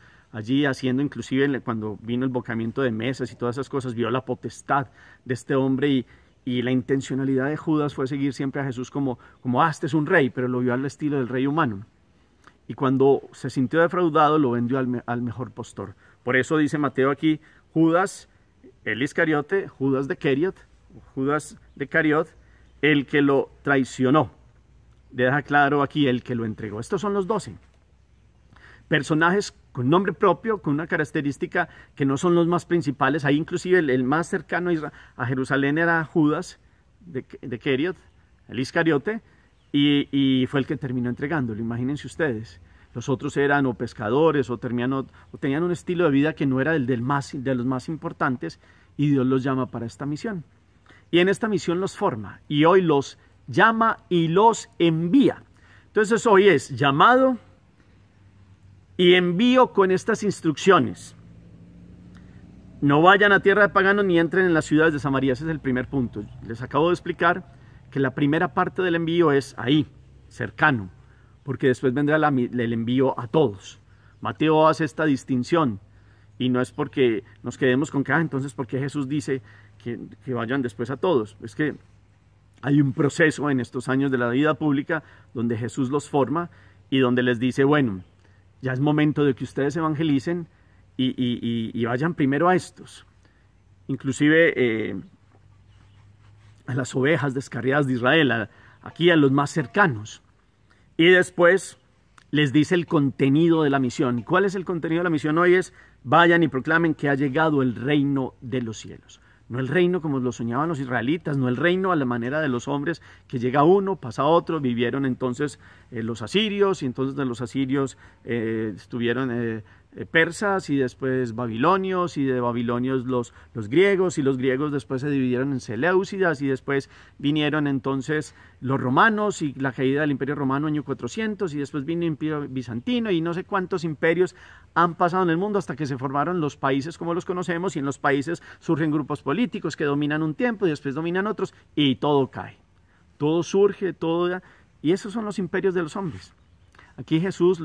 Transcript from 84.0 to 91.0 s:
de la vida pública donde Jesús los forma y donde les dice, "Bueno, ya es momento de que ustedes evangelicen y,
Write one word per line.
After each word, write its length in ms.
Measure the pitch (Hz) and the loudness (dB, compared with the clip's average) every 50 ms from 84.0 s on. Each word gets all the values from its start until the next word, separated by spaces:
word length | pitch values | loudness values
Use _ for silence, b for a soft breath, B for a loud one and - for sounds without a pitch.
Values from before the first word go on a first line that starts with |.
| 139 139 | 0 0
de 80 | 131 120 | 0 0
la 100 | 120 117 | 0 0
vida 240 | 120 135 151 156 151 | 0 0 0 0 0
pública 480 | - 156 151 139 143 139 - 170 151 b b b b b b | 0 0 -2 0 -2 -2 -4 -6 -6 b b b b b b
donde 240 | - 123 113 117 117 | -6 -4 -4 -2 -2
Jesús 320 | 110 123 107 - 139 131 123 | -4 -4 -6 -4 -4 -2 -2
los 200 | 143 143 - - | -2 -4 -4 -2
forma 400 | - 143 131 110 147 170 175 b b b b b b b b _ | 0 0 0 0 -2 -4 -6 b b b b b b b b _
y 80 | 135 135 | 2 2
donde 240 | 127 123 123 123 | 4 4 2 2
les 160 | 123 123 123 107 | 2 2 0 0
dice, 260 | 127 127 117 - 135 | -2 -2 2 2 2
"Bueno, 380 | 139 151 147 135 110 95 90 - - _ b b b b b b b b _ | 4 4 4 2 0 -2 -6 -10 -16 _ b b b b b b b b _
ya 120 | 131 131 | -8 -6
es 80 | 127 127 | -4 0
momento 440 | 143 151 147 151 151 151 - 151 147 | 0 2 2 2 2 2 2 2 2
de 100 | 143 127 | 2 0
que 100 | - 139 | 0 -6
ustedes 320 | - - 143 135 147 - | -8 -4 -2 -2 -2 -2
evangelicen 720 | 175 160 156 156 135 165 156 143 131 - 175 170 175 165 b b b b b b b b b _ | -2 -2 -2 -2 -2 0 0 0 0 0 -2 -4 -4 -6 b b b b b b b b b _
y, 100 | - | -4